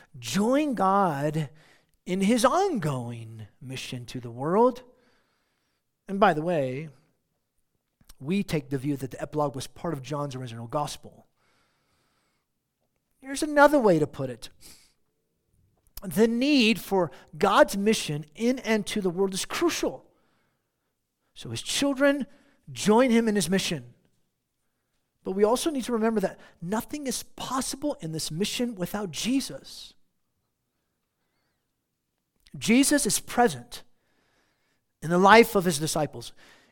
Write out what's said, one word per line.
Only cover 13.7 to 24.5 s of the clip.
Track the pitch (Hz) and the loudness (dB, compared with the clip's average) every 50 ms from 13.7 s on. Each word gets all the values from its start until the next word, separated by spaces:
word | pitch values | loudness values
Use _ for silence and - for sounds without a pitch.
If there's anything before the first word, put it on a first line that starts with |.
| 302 285 | 8 6
way | 226 202 170 156 | 6 6 4 4
to | 113 | 2
put | - - - 135 123 | 0 -2 -6 -8 -8
it. | 120 - - - - _ - - - - _ _ _ _ _ _ _ _ _ _ _ _ _ _ _ _ _ _ _ _ _ _ _ - - | -10 -12 -16 -20 -20 _ -20 -20 -20 -20 _ _ _ _ _ _ _ _ _ _ _ _ _ _ _ _ _ _ _ _ _ _ _ -14 -12
The | 190 135 190 226 226 | -4 0 2 2 2
need | 233 233 262 294 302 269 226 214 226 - | 2 2 2 2 4 4 4 4 2 0
for | - - 196 190 170 147 - - - - - 147 | -2 -2 0 0 0 -2 -4 -10 -20 -20 -4 0
God's | 208 196 208 262 302 302 - | 0 4 6 6 6 4 2
mission | 196 196 214 220 - - - 147 147 156 - - | 0 0 0 0 0 -2 -4 -6 -8 -8 -12 -8
in | - 226 240 262 247 | -2 -2 -2 -2 -2
and | - 214 226 220 196 | -2 -2 -2 -2 -2
to | - - 220 | -4 -4 -4
the | 185 185 | -2 -2
world | 165 185 196 190 190 | 0 0 -2 -2 -2
is | 180 - | -4 -6
crucial. | - - - - 320 - - - 220 139 - - _ _ _ _ _ _ _ _ _ _ _ _ _ _ _ _ _ _ _ _ _ _ _ _ _ _ | -6 -4 -2 0 0 0 -2 -4 -4 -6 -8 -12 _ _ _ _ _ _ _ _ _ _ _ _ _ _ _ _ _ _ _ _ _ _ _ _ _ _
So | - - 131 | -16 -12 -10
his | 117 113 - | -10 -8 -6
children | - - - 277 277 277 254 285 285 277 294 247 - - _ _ _ _ _ _ - | -6 -2 -2 0 0 0 2 2 2 2 0 -4 -8 -10 _ _ _ _ _ _ -16
join | 131 113 - 185 214 233 269 254 | -12 -2 2 4 4 6 6 4
him | 226 233 226 226 | 4 4 2 2
in | 208 | 0
his | 208 165 160 | 0 0 0
mission. | 196 185 - - 180 135 120 123 - _ _ _ _ _ _ _ _ _ _ _ | 0 0 0 -2 -4 -6 -8 -14 -20 _ _ _ _ _ _ _ _ _ _ _